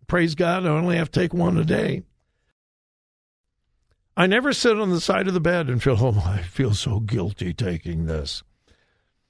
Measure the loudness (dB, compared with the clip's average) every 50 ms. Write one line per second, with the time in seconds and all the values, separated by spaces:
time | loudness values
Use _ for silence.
0 | _ -2 0 2 2 2 2 0 0 2 2 0 0 0 0 2 2 0 0 0
1 | -2 -2 -4 -4 -4 -2 -2 0 0 0 2 0 0 0 0 0 0 -2 -4 -6
2 | -8 _ _ _ _ _ _ _ _ _ _ _ _ _ _ _ _ _ _ _
3 | _ _ _ _ _ _ _ _ _ _ _ _ _ _ _ _ _ _ _ _
4 | _ _ -2 0 2 4 4 2 2 0 0 2 2 2 2 2 2 0 0 0
5 | 0 0 0 0 0 0 0 0 2 2 0 0 0 -2 -2 0 2 2 2 4
6 | 4 2 2 2 2 0 0 -2 -4 -6 -2 -2 0 0 0 0 0 -2 -2 -2
7 | -2 -2 -2 -2 -2 -2 -4 -6 -6 -6 -4 -4 -4 -4 -4 -4 -6 -6 -4 -4
8 | -2 -2 -4 -4 -6 -6 -10 -12 -14 _ _ _ _ _ _ _ _ _ _ _
9 | _ _ _ _ _ _